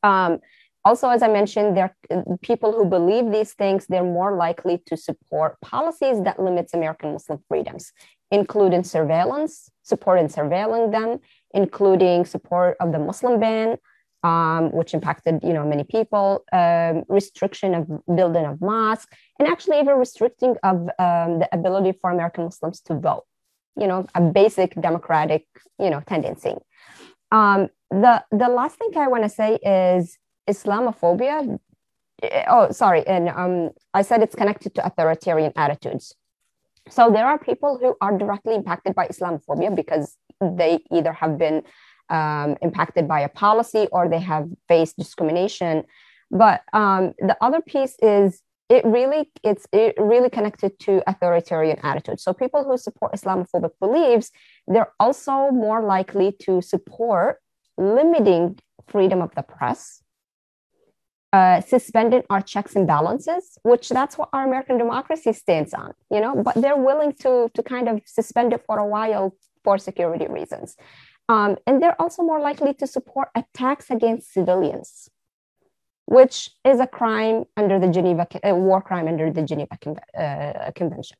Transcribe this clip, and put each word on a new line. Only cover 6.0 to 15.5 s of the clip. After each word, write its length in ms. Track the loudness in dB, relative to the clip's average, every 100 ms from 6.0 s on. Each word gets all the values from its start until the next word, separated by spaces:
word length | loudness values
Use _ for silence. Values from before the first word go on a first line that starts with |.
| -2 -2
that 180 | -4 -4
limits 320 | -4 -4 -4
American 400 | -4 -6 -6 -10
Muslim 300 | -12 -12 -14 _
freedoms, 440 | -6 -6 -14 -20 _ _ _ _
including 520 | -2 -2 2 2 2
surveillance, 840 | -2 -4 0 0 -2 -2 -6 -8 _ _
support 360 | -6 -4 2 2
and 100 | 2
surveilling 640 | -2 -4 -2 -2 -2 0
them, 280 | -2 -4 -8 _ _ _
including 720 | -2 -2 2 4 4 4 2 0
support 500 | -6 _ 0 0 0
of 120 | -2
the 80 | -2
Muslim 400 | -4 -4 0 0
ban, 380 | 0 0 -2 -4 _ _ _ _
um, 480 | 0 2 0 0 -2
which 220 | -2 -4
impacted, 480 | -4 -6 -4 -2 -2
you 100 | -2